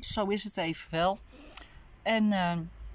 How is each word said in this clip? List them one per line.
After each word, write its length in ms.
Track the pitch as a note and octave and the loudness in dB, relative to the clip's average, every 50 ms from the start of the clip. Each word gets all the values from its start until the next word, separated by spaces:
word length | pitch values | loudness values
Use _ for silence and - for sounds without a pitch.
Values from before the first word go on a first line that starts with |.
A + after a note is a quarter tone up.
zo 260 | - - - A3+ G#3 | -4 -2 0 2 2
is 180 | G3 G#3 G#3 G#3 | 2 2 2 0
het 120 | G#3 - | -2 -2
even 340 | G3 E3+ E3 D#3+ - - - | 0 0 0 -2 -4 -6 -2
wel. 280 | - E3 E3+ F#3 G3 G#3+ - - - - - - - - - - - - - - - - | 2 4 4 4 2 0 -6 -16 -20 -20 -18 -18 -18 -18 -18 -18 -20 -20 -20 -20 -20 -4
En, 300 | - - A3+ A3 G#3+ G#3 | 0 2 2 4 4 4
eh, 260 | G3+ F#3+ F3+ F3 E3+ E3+ E3 F3 - - - - | 4 4 2 2 0 -2 -4 -6 -10 -14 -14 -14